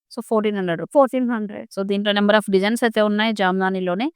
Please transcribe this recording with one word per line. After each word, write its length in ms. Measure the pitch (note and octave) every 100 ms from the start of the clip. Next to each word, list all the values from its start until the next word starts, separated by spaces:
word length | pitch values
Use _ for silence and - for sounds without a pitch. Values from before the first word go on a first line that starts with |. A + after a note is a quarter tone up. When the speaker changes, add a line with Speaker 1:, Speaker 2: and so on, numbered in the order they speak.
| _
Speaker 1:
So, 100 | -
ఫోర్టీన్ 360 | - A3 G#3+ G3+
హండ్రెడ్ 220 | F3+ E3
రూపీస్. 140 | F3
Speaker 2:
ఫోర్టీన్ 360 | D4 C4 B3+ A#3+
హండ్రెడ్. 380 | A3+ G#3 G#3 A3+
Speaker 1:
So, 140 | -
దీంట్లో 280 | G3 G3+ G#3
number 220 | G3+ G#3 G#3+
of 100 | G3+
designs 360 | F#3+ G3+ A#3
అయితే 180 | A#3 A3
ఉన్నాయి 280 | G#3 G#3 A3+
జామ్దానిలోనే. 720 | G#3 F#3 F#3+ F#3+ F#3+ F#3 F3+ C#4+